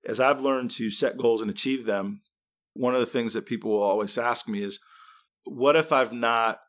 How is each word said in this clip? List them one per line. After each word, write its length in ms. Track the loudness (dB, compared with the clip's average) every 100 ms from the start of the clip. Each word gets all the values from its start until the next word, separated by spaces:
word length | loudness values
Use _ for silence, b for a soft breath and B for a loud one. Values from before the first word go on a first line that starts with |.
| -6
as 140 | 2
I've 220 | 2 4
learned 300 | 0 0 -2
to 200 | -4 -4
set 260 | 0 -2 2
goals 240 | 2 2
and 80 | -2
achieve 360 | -4 -4 -2 -2
them, 360 | -2 -2 -8 _ _ _ _ _
one 200 | -4 0
of 60 | 2
the 60 | 0
things 280 | -2 -2
that 120 | -4 -4
people 260 | -6 0
will 120 | 2
always 340 | 2 0 -2 -2
ask 300 | -2 -2 -4
me 160 | -6
is, 160 | -6 -10 B B B B B _
"What 320 | -16 0 4 4
if 160 | 4
I've 220 | 2 2
not 460 | 0 2 2 2 -2